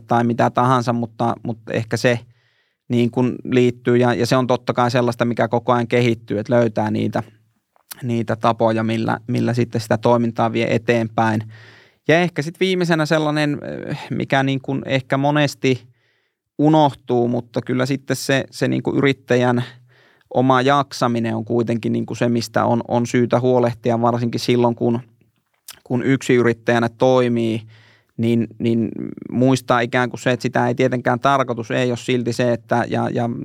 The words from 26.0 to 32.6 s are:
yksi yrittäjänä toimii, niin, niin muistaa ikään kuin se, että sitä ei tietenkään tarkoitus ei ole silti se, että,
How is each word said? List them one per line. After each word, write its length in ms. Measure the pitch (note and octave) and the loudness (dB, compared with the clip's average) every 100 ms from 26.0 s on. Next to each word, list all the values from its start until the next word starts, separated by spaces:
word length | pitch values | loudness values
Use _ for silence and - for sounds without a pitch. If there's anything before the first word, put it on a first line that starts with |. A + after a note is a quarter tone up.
yksi 320 | B2 C3+ - | 0 0 2
yrittäjänä 540 | B2+ A#2+ A#2 A#2+ A#2 A#2 | 4 4 2 0 0 0
toimii, 720 | A#2 C3 B2+ B2 A#2+ A2+ A2 A2 - _ _ _ - | 0 2 4 2 0 0 -2 -6 -20 _ _ _ -4
niin, 300 | A2+ A#2 A#2 A2+ | 0 0 0 -4
niin 300 | A#2 A#2 A2 - B1 - - | -2 0 -2 -6 -10 -12 -8
muistaa 500 | A#2 B2+ C3 - B2 | 0 2 2 2 0
ikään 300 | A#2+ B2+ B2 | 2 0 -2
kuin 100 | - | -2
se, 100 | - | -2
että 120 | B2 | -2
sitä 260 | B2 B2 B2 | -2 0 0
ei 60 | |
tietenkään 460 | B2 C3 B2 B2 A#2+ | 2 0 0 -2 0
tarkoitus 500 | C3+ C#3 B2+ A#2 A#2 | 2 2 0 -4 -4
ei 200 | C3 B2 | -2 -2
ole 60 | A#2+ | -4
silti 360 | - B2 A#2+ | -2 -2 -2
se, 200 | A#2 B2 | -2 0
että, 320 | A#2 | -2